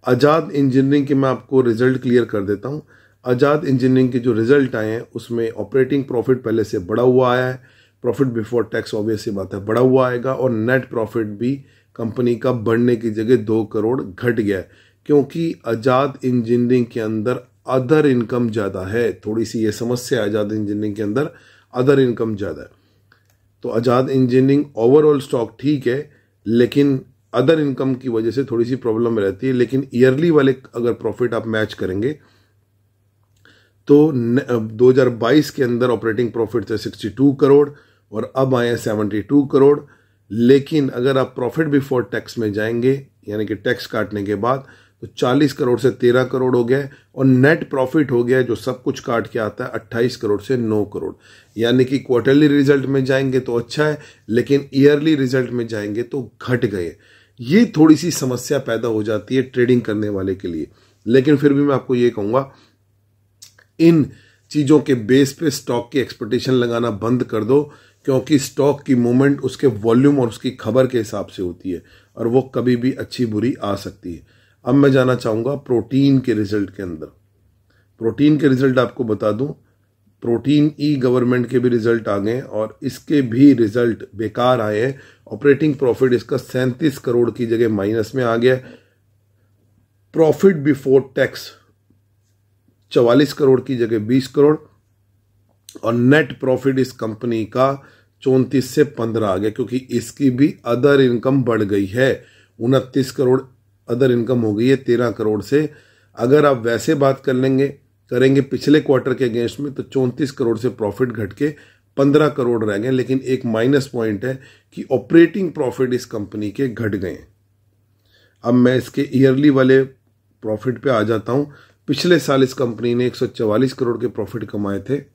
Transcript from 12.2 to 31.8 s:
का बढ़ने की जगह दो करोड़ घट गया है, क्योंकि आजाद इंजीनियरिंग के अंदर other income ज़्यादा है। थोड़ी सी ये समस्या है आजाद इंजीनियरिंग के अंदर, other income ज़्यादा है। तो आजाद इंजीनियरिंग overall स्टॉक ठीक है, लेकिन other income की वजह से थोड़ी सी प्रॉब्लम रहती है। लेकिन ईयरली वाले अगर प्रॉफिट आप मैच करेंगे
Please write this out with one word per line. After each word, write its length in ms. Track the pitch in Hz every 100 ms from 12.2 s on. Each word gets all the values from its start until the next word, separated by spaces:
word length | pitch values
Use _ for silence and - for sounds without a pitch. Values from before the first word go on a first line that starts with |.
| 120 117
का 160 | 127
बढ़ने 440 | 123 107 117 120 117
की 140 | 113
जगह 240 | 107 110 123
दो 260 | 107 113 104
करोड़ 360 | 110 107 131
घट 380 | 151 92 120 117
गया 180 | 104 98
है, 120 | 85 _ _ _ -
क्योंकि 500 | 147 131 165 165 170 113
आजाद 500 | 113 123 127 139 131
इंजीनियरिंग 640 | 127 123 113 120 120 127 117
के 140 | 127
अंदर 400 | 107 110 104 - - _ -
other 320 | 131 123 156 147
income 420 | 123 113 123 120
ज़्यादा 340 | 110 98 92 92
है। 240 | 110 117 92 107
थोड़ी 200 | 110 113
सी 140 | 120
ये 120 | 110
समस्या 480 | 104 120 123 - 127
है 60 | 104
आजाद 260 | 107 104
इंजीनियरिंग 440 | 107 104 104 107 101
के 80 |
अंदर, 260 | 104 113 156 - _ _ _
other 240 | 120 131 139
income 360 | 127 113 113 104
ज़्यादा 240 | 98 73
है। 80 | - _ _ _ _ _ _ _ _ _
तो 60 | 123
आजाद 400 | 113 120 123 131
इंजीनियरिंग 560 | 135 127 127 135 139 143 -
overall 420 | 117 143 151 143
स्टॉक 340 | 135 131 110 -
ठीक 260 | 139 147 120
है, 220 | 131 147 _ _ _ -
लेकिन 540 | 117 120 147 143 131 - _ _
other 240 | 117 135 160
income 360 | 147 127 135 123
की 80 | 131
वजह 220 | 113 113
से 120 | 113
थोड़ी 220 | 127 117 120
सी 100 | 131
प्रॉब्लम 420 | 120 110 117 113
रहती 280 | 98 95 131
है। 60 |
लेकिन 340 | 127 117 135 139
ईयरली 380 | 120 127 131 170
वाले 240 | 151 135 127 - 120
अगर 180 | 120 107
प्रॉफिट 380 | 120 101 123
आप 140 | 113 113
मैच 260 | 110 107
करेंगे 420 | -